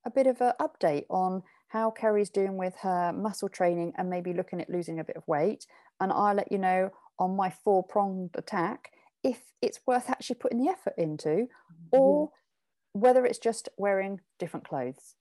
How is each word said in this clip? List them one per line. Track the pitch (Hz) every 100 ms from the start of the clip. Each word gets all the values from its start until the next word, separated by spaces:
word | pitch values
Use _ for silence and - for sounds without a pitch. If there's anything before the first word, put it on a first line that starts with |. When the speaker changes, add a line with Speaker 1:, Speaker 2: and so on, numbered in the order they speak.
| 240
Speaker 1:
a |
bit | 269 262
of | 247
an | 247 -
update | 311 _ 175 147 -
on | 185 185 185 - _ _
how | 220 220
Kerry's | 220 220 208 202
doing | 202 196 190
with | 185 185
her | 190 180 175
muscle | 185 208 196 196
training | - 180 175 170 -
and | 180
maybe | 180 175
looking | 175 175 180
at | -
losing | 180 170 160
a |
bit | 156 160
of | -
weight. | 147 175 220 - - _ _
And | 190
I'll | - 208
let | 202 -
you | 202
know | 185 185 190 - - -
on | 185 190
my | 185
four-pronged | - - 190 185 208 202 185 180
attack | - - 196 170 - - _ _ _
if | 269 233 - _
it's | - - -
worth | 254 254
actually | 254 - 240
putting | - 233
the | 285
effort | 359 - -
into | 160 151 156 165 247 - _ - -
or | 262 269 294 302 _ _ _ _ _ _
Speaker 2:
Yeah. | 202
Speaker 1:
whether | 247 254 247
it's | 226
just | 233 220 - -
wearing | 202 190 196 196 _ _
different | 170 160 -
clothes. | 147 127 131 - _